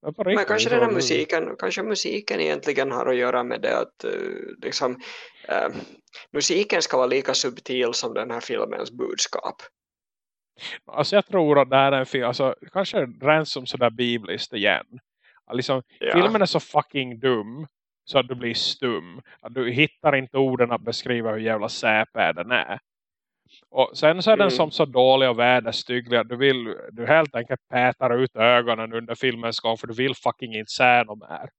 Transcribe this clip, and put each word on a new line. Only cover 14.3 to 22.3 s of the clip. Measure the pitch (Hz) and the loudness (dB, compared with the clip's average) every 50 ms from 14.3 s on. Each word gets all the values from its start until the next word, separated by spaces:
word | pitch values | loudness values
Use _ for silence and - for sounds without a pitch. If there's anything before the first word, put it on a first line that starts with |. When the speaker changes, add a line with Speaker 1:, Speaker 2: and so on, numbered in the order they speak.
| 87 113 - - | -8 -8 -8 -8
Speaker 1:
igen. | - 110 98 104 92 60 - _ - 127 _ _ _ _ _ _ _ _ _ | -6 0 2 2 2 0 -2 _ -20 -20 _ _ _ _ _ _ _ _ _
Att | _ - | _ -4
liksom, | 127 127 - 139 131 123 _ _ _ | -4 -2 0 -2 -2 -2 _ _ _
Speaker 2:
Ja. | - - | -4 2
Speaker 1:
filmen | - 175 180 208 220 214 | 2 4 4 4 2 2
är | 196 | 0
så | 170 - 165 | 2 0 -2
fucking | - - - 151 147 _ - 143 131 127 120 113 | -4 0 0 0 0 _ -4 -4 -4 -4 -8 -2
dum | 117 131 127 113 104 107 120 143 160 - _ _ _ _ _ _ _ | 0 0 0 0 -2 -8 -10 -14 -14 -16 _ _ _ _ _ _ _
så | - - 139 | 0 0 0
att | 127 123 | 0 0
du | 131 | -6
blir | 123 123 117 113 | -6 -6 -4 -4
stum. | - - - - - 135 123 113 87 78 87 85 123 - _ - _ | -2 -4 -4 -4 -2 -4 -2 -2 -4 -6 -10 -20 -20 -20 _ -20 _
Att | _ - 117 | _ -10 -6
du | 131 127 120 | -4 -4 -2
hittar | 123 127 147 143 _ _ - 156 139 | -2 -4 -4 -6 _ _ 0 0 0
inte | 135 131 123 - 135 | 0 -2 -4 -2 0
orden | 139 131 127 123 123 120 | 0 0 2 0 0 0
att | 120 113 | 0 -6
beskriva | 110 117 113 - - - 123 120 113 110 | -4 -6 -8 -8 -4 -4 -4 -2 -2 -2
hur | 107 107 | -4 -2
jävla | 110 113 113 107 101 - | -2 -2 -2 -2 -2 -6
säpä | - - - 113 107 107 110 _ _ 113 98 82 | -6 -2 0 2 2 2 0 _ _ 0 0 0